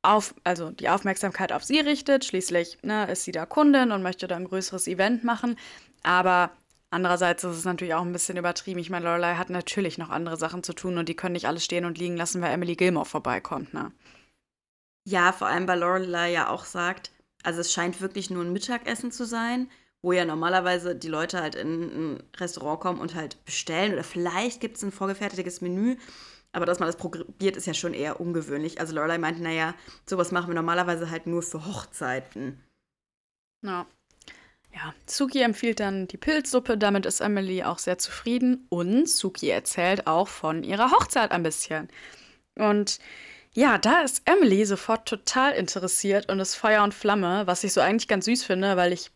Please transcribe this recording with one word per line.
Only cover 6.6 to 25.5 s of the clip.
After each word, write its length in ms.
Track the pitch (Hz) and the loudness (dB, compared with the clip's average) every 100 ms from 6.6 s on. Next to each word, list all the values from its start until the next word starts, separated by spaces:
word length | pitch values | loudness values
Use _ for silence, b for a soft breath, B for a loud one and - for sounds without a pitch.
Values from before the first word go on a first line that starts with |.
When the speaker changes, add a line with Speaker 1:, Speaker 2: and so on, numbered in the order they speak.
| _ _ _ | _ _ _
Speaker 1:
andererseits 540 | 175 180 175 180 175 | -2 2 4 2 2
ist 140 | 180 165 | -4 -4
es 80 | |
natürlich 280 | 180 175 180 | -2 -2 -2
auch 100 | 160 | -2
ein 100 | 175 | -2
bisschen 240 | 175 - 180 | -4 -4 -2
übertrieben. 420 | 175 175 - 180 | -2 -4 -6 -8
Ich 100 | 170 | -4
meine, 160 | 175 | -4
Lorelei 300 | 170 170 175 | 0 2 0
hat 140 | 175 180 | 0 -4
natürlich 480 | 180 - - 180 160 | -4 -4 -2 -2 -4
noch 120 | 160 | -6
andere 280 | 151 170 160 | -6 -4 -4
Sachen 260 | 160 170 | -4 -4
zu 100 | 175 | -8
tun 240 | 170 185 175 | -8 -4 -2
und 120 | 165 | -4
die 60 | |
können 180 | 165 185 | -4 -4
nicht 140 | 175 123 | -2 -2
alles 180 | 165 | -2
stehen 200 | - 175 | -2 -2
und 120 | 175 160 | -2 -4
liegen 200 | 175 170 | -4 -2
lassen, 240 | 170 180 | -4 -2
weil 120 | 170 | -2
Emily 220 | 151 170 | -2 -2
Gilmore 300 | 165 180 165 | 2 2 2
vorbeikommt, 680 | 151 151 - 110 - 147 - | -2 -4 -2 -4 -4 -8 -8
ne? 180 | 151 - - b b b b _ _ _ _ _ _ | -8 -10 -12 b b b b _ _ _ _ _ _
Speaker 2:
Ja, 260 | - 185 175 | -2 4 4
vor 160 | 185 196 | 4 0
allem, 200 | - 185 | 0 2
weil 120 | 175 | 2
Lorelei 520 | 175 185 185 175 175 | 2 0 0 -2 0
ja 180 | 170 - | 0 0
auch 160 | 135 | -4
sagt, 460 | - 180 175 190 - _ _ _ | -6 -4 -4 -4 -14 _ _ _
also 180 | - 170 | -4 -2
es 120 | 170 | -2
scheint 280 | - 175 175 | -2 -2 -4
wirklich 280 | 190 202 185 | -6 -6 -6
nur 140 | 180 | -4
ein 100 | 175 | -2
Mittagessen 580 | 190 - 240 240 233 247 | -4 -4 -6 -4 -6 -6
zu 140 | - | -8
sein, 440 | 233 233 233 247 254 b b _ | -6 -4 -2 -2 -4 b b _
wo 100 | 180 | 0
ja 140 | 180 | 2
normalerweise 680 | 170 156 170 185 180 180 175 | 2 0 2 2 2 0 -2
die 120 | 170 160 | -6 -4
Leute 340 | 156 165 185 | -4 -2 -4
halt 140 | 156 | -4
in 600 | - 135 165 170 - 160 | -4 -4 -4 -6 -6 -6
ein 80 | 135 - - | -6 -12 -8
Restaurant 420 | 180 - 147 160 | -8 -6 -6 -4
kommen 200 | 185 175 | -4 -4
und 140 | 165 | -6
halt 280 | 160 151 - | -8 -10 -12
bestellen 480 | - - - 165 208 | -8 -8 -4 0 0
oder 100 | 175 | -2
vielleicht 580 | 165 175 175 175 240 233 | -4 -4 -2 0 -2 -4
gibt's 220 | 220 - | -8 -6
ein 80 | 202 | -8
vorgefertigtes 680 | 190 190 196 202 190 180 | -4 -6 -4 -6 -6 -8